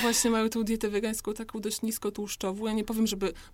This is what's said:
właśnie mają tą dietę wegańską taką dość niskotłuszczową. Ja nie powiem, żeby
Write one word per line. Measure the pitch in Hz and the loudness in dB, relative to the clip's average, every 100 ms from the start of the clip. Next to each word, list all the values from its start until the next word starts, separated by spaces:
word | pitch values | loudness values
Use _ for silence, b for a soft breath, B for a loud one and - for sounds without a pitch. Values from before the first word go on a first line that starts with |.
właśnie | 233 226 233 | 4 4 4
mają | 226 220 | 4 2
tą | 226 | 0
dietę | 220 226 214 | 0 0 0
wegańską | 202 220 220 - | 0 0 -2 -4
taką | 214 226 226 | -6 -6 -4
dość | 208 - | -4 -2
niskotłuszczową. | 220 220 208 202 208 - 196 196 220 | -2 -2 -2 -4 -6 -4 -4 -2 0
Ja | |
nie | 220 | 0
powiem, | 214 220 220 | 0 2 2
żeby | 196 190 - B | 2 -2 -2 B